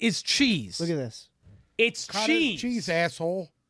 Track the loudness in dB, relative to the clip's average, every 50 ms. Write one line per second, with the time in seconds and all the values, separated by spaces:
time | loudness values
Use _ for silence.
0 | 0 0 0 0 0 0 2 4 4 4 4 2 -2 -4 -6 -4 -2 -2 0 -2
1 | -2 -4 -8 -12 -18 -20 _ _ _ -20 -20 -20 -20 _ _ 2 2 2 0 -2
2 | -8 -6 -2 0 2 2 2 2 2 0 0 -2 -4 -4 -4 -4 -2 -2 0 2
3 | 2 0 0 -2 -4 -4 -4 -4 -6 -8 _ _ _ _